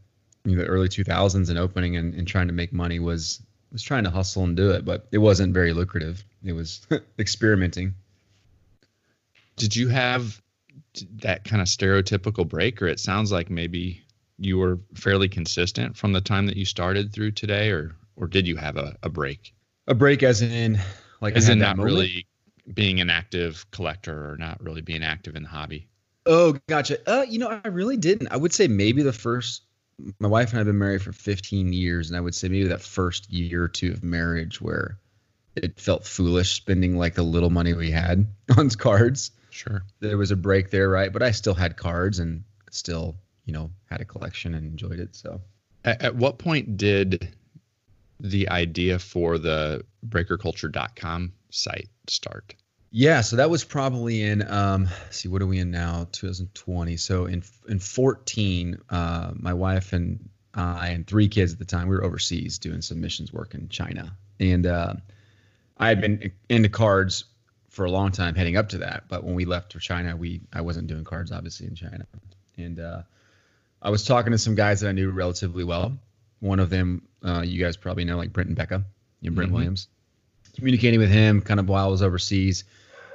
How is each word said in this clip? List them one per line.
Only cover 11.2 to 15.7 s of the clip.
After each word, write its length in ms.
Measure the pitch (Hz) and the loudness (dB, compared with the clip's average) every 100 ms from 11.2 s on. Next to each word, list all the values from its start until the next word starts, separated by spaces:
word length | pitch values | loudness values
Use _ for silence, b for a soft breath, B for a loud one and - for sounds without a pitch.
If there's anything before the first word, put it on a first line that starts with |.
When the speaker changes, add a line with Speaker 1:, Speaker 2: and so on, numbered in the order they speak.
| 110 80 | -4 -4
Speaker 2:
kind 180 | - 107 | 0 0
of 60 | 92 | 0
stereotypical 800 | - 98 98 95 98 107 104 82 | 0 4 4 2 0 -2 -2 -2
break, 360 | 80 110 101 | 0 0 0
or 40 | 90 | -2
it 140 | 69 | -2
sounds 320 | 98 101 104 | -2 0 0
like 180 | 90 85 | 0 -2
maybe 520 | 85 85 87 90 87 _ _ _ - | -4 -4 -4 -6 -8 _ _ _ -8
you 200 | 98 92 | -2 2
were 200 | 92 90 - | 2 0 -6
fairly 340 | - 98 98 98 | -6 0 2 2
consistent 680 | 95 80 - 87 | -2 -4 -2 -2